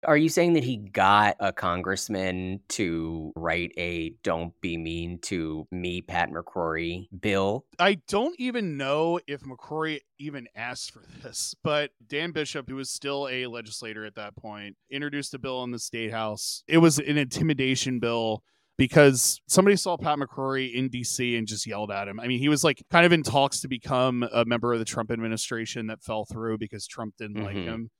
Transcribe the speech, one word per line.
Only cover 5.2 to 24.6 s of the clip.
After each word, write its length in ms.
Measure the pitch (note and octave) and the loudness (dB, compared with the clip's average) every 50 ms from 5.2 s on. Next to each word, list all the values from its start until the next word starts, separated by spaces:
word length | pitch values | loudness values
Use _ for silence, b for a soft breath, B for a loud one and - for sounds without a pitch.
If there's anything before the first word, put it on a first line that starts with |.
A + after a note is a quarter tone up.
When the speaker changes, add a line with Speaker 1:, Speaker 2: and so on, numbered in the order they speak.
| - | -8
Speaker 1:
to 440 | - G2+ F2 E2 D#2+ D#2 D#2 D#2 _ | -6 -4 -4 -4 -4 -6 -8 -8 _
me, 300 | F#2 F2+ F2 F2+ F2 F2+ | -8 -6 -6 -4 -6 -6
Pat 280 | E2+ - F2+ E2+ F2 - | -8 -4 -2 -2 -2 -2
McCrory" 800 | - E2 F2 - - F#2+ E2+ E2 D#2+ D#2+ E2+ E2+ E2+ F#2 F#2+ _ G2+ F2+ | -2 -8 -10 -6 -4 -2 -2 -2 -2 -2 -4 -4 -6 -6 -10 _ -16 -4
bill? 460 | - G#2 G2 G2 F#2+ G2 G#2 C3 - _ _ - | -2 0 0 2 2 0 -2 -4 -6 _ _ 0
Speaker 2:
I 180 | F3 G3 G#3 E3+ _ - | 2 2 2 0 _ -2
don't 260 | - G3+ A#3 D#4 F4+ E4+ | -2 0 0 0 -2 -4
even 380 | B3 B3+ A#3 A#3+ G#3+ F3+ D3+ C#3 | -6 -4 -2 -2 -2 -2 -4 -4
know 420 | C#3 C3+ C#3+ D3+ D#3+ E3 E3+ F3+ - - | -2 0 2 2 2 2 0 -2 -4 -6
if 140 | C#3+ C3+ | -10 -10
McCrory 580 | - C#3+ B2+ A#2+ - - D3+ D#3 D#3 D#3+ D#3 C#3 _ _ _ _ | -10 -14 -16 -16 -14 -10 -6 -4 -4 -4 -4 -8 _ _ _ _
even 300 | C#3 D3+ C#3+ C#3 A#2 A#2 _ | -12 -12 -10 -12 -14 -14 _
asked 360 | G#2 A2+ A#2+ C3 - - - | -10 -10 -8 -8 -10 -12 -14
for 120 | - A#2 - - - - | -14 -18 -20 -20 -20 -18
this, 320 | B2 B2+ - - - - - _ _ | -18 -12 -8 -8 -8 -8 -8 _ _
but 280 | D#3+ D3 D3 D3 C#3+ _ _ A#2+ _ | 0 0 0 0 -2 _ _ _ _
Dan 240 | C#3+ C#3+ D#3+ F3 | -6 -4 -4 -4
Bishop, 380 | D#3+ D#3+ D3+ C3 - D3 C3 - | -2 -4 -4 -4 -6 -8 -8 -8
who 80 | C3+ C3+ | -10 -10
was 120 | C3+ - | -8 -8
still 380 | - - - C#3 C#3+ C#3 C#3+ C3+ | -10 -8 -6 -4 -4 -4 -4 -4
a 180 | B2+ B2+ B2+ B2 | -4 -4 -4 -6
legislator 580 | A#2 A#2+ A2+ G#2+ A2 - - A2+ G#2+ G#2+ G#2+ | -8 -10 -12 -10 -12 -12 -10 -10 -10 -10 -10
at 100 | G#2+ G2+ | -12 _
that 220 | A2 G#2 G2+ G#2 - | -12 -12 -12 -14 -16
point, 400 | - A2 G#2 G#2 G2+ G2+ G2 _ _ _ | -16 -14 -14 -14 -14 -16 -16 _ _ _
introduced 440 | C3 C#3 D3 D3 C#3+ C#3+ C#3 - - | -8 -6 -6 -4 -6 -6 -8 -8 -10
a 60 | C3 | -8
bill 260 | A#2+ C3+ C3 B2+ B2+ | -6 -6 -6 -4 -6
in 60 | B2 | -6
the 80 | A#2+ A#2 | -6 -8
state 320 | - - - A#2+ A2+ G#2+ | -8 -8 -6 -6 -6 -4
house. 520 | A2 A2+ A2+ G#2+ G#2+ G#2 - - - - _ | -4 -4 -4 -4 -4 -6 -6 -8 -8 -8 _
It 120 | - D3+ E3 | 4 6 8
was 200 | E3 E3 D3 C#3 | 8 8 6 4
an 180 | C#3+ C#3 D3 D3 | 0 0 0 0
intimidation 840 | C#3+ B2+ - - D#3+ D#3+ D3+ C3+ C3+ C3 C3 B2+ - C#3 B2+ A#2+ | 0 0 0 0 0 0 2 2 0 0 0 0 0 -2 -2 -2
bill 420 | G#2+ A#2 A#2 A#2 A2+ A2+ G#2+ G#2+ _ _ _ _ _ _ _ - | 0 0 0 0 0 0 -2 -4 _ _ _ _ _ _ _ 0
because 640 | C3+ B2 - D#3+ D3 C#3 C3+ B2 - - - - _ _ | 0 4 8 10 10 10 10 6 2 0 0 -2 _ _
somebody 260 | - - F#3+ G3+ G3+ | 4 6 8 8 6
saw 220 | F#3 - G3 F3 D#3 | 4 2 -2 -4 -4
Pat 200 | - E3 D3+ C#3+ | -2 -2 -2 -2
McCrory 560 | C#3 - - - C3+ C3+ C3+ C3+ C3 B2+ A#2 | -2 -6 -6 -6 -4 -2 -2 -2 -2 -2 -2
in 140 | B2 C3 C3 | -2 -2 -2
D 160 | A#2+ B2 A#2+ | -2 -4 -6
C 320 | - - - B2+ A#2+ A#2+ | -4 -4 -2 -2 0 0
and 100 | A#2 A2 | -2 -2
just 220 | G2+ G#2+ G2+ - - | -4 -6 -8 -6 -6
yelled 240 | G#2 G2+ G#2+ G#2 | -4 -6 -6 -4
at 160 | G2+ G2 G2+ G2 | -4 -6 -6 -6
him. 140 | G2+ A2 | -8 -8
I 60 | A#2 B2 | -4 -2
mean, 120 | B2+ A#2+ | -2 0
he 80 | C3 D3 | 2 2
was, 160 | D3+ C#3 - | 2 4 4
like, 180 | D#3+ C#3 - - _ | 2 2 2 -6 _
kind 160 | - E3+ E3+ | 6 6 8
of 60 | E3+ | 8
in 120 | F3 E3 C#3+ | 8 6 4
talks 360 | - A2+ C#3+ C#3 C#3 - - | 2 4 4 4 4 2 -4
to 80 | - C#3 | -6 -6
become 560 | C3 A#2+ _ - C#3 B2+ B2+ C3 B2 B2 B2 A#2 | -8 -8 _ -2 0 2 2 2 2 0 -2 0
a 140 | - A#2 A#2 | 2 2 2
member 260 | A#2 A#2+ A#2 | 4 2 2